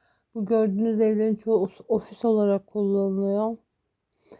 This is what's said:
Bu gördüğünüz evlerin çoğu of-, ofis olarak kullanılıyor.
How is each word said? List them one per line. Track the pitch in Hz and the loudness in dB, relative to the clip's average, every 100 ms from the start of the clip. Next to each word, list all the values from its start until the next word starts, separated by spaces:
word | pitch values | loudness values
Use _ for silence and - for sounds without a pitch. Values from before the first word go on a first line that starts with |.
| _ _ _ | _ _ _
Bu | 226 | -8
gördüğünüz | 196 226 220 196 226 220 | -2 2 2 0 0 2
evlerin | 214 214 220 | 2 2 0
çoğu | 214 220 214 | -2 0 0
of-, | 185 - - | 0 -6 -4
ofis | 220 - - | -4 -4 -4
olarak | 233 214 202 196 - | 0 2 2 0 -2
kullanılıyor. | 208 202 196 196 190 196 202 220 226 _ _ _ _ _ _ _ - | -4 -2 0 0 -2 -2 -2 -4 -6 _ _ _ _ _ _ _ -20